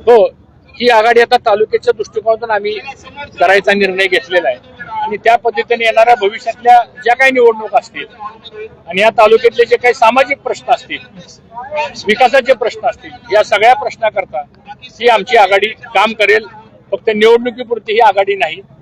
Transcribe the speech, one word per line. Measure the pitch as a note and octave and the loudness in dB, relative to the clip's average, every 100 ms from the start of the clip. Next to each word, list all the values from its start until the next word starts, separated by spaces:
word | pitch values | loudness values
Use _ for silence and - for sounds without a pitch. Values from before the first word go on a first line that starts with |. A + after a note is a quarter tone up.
| - | 2
हो, | A#3+ F3+ - _ _ _ | 4 4 -2 _ _ _
ही | - A#3+ | -4 0
आघाडी | A3+ A3 A#3 | 2 4 2
आता | A#3 B3 A#3+ | 2 0 0
तालुक्याच्या | G#3 G#3+ A3+ - A3 | 0 0 -2 -2 -4
दृष्टिकोनातून | G3+ A3 G#3+ A3 - | -6 -6 -4 -4 -2
आम्ही | G#3+ G#3 G#3+ G3 - C4 C4 C#4+ - | -4 -4 -8 -12 -18 -20 -18 -18 -2
करायचा | F3+ G3 F#3+ | 0 2 0
निर्णय | G3+ F#3+ F#3 F#3+ | 0 -2 -2 -2
घेतलेला | F3+ - F3+ D#3 | -2 -2 -2 -2
आहे | B2 - - A3+ - | -6 -12 -20 -14 -10
आणि | G#3+ G#3 | -8 -4
त्या | A3 A#3 | 0 0
पद्धतीने | A#3 A3 - A#3 | 0 -6 -4 -2
येणाऱ्या | A3+ A3 A3+ A#3+ | 0 2 2 2
भविष्यातल्या | G3 A3 A3+ A3+ A#3+ A#3+ A3+ - | 0 -6 -12 -4 4 4 2 -6
ज्या | A3 A#3+ | -4 0
काही | C4+ | 0
निवडणुका | C4 A#3 A3+ A3 G3 | 4 2 2 -2 -4
असतील | - D3+ - - G#3 G#3+ - - - - - | -4 -12 -16 -16 -18 -18 -20 -18 -18 -20 -10
आणि | F3+ | -2
या | G#3+ A3 | 0 2
तालुक्यातले | A3 A3 A3+ A3 | 4 4 2 0
जे | A#3 A#3+ | 0 0
काही | B3 | 0
सामाजिक | A3+ A3+ B3 C#4 C#4 | 2 2 2 -2 -4
प्रश्न | B3+ G3+ - | -8 -10 -4
असतील, | F#3 - C#3+ - F#3 - - _ - B3+ D4+ D4+ - G3+ | -4 -4 -16 -16 -20 -20 -20 _ -20 -12 -10 -10 -10 -6
विकासाचे | G#3 B3+ C4+ C4 | 0 2 2 0
प्रश्न | B3 A3 A3 F#3+ | -2 -2 -6 -8
असतील, | - - - - | -8 -16 -20 -2
या | G#3 | -2
सगळ्या | G3 G#3 A3 | 0 2 2
प्रश्नाकरता | B3+ B3 - A3 - - D#3+ C#3+ _ - - | 2 -2 -6 -6 -6 -8 -10 -12 _ -20 -20
ही | - - A#3 | -20 -4 0
आमची | A3 F#3+ A3+ | 0 2 2
आघाडी | F#3+ G3 G#3+ A3+ - | 4 2 -2 -6 -6
काम | F#3+ A3 | -2 -2
करेल. | A3 G3+ G#3+ G#3 - - - _ | -2 0 0 -2 -16 -20 -20 _
फक्त | F#3+ - | -6 -4
निवडणुकीपुरती | G#3+ A3 A#3 B3 A#3 A#3 A#3 - | 0 2 2 0 -10 -10 -8 -4
ही | G#3 | 2
आघाडी | A3 F#3+ G3 G3 | 2 2 -2 -2
नाही, | E3 E3 - - | -4 -6 -18 -20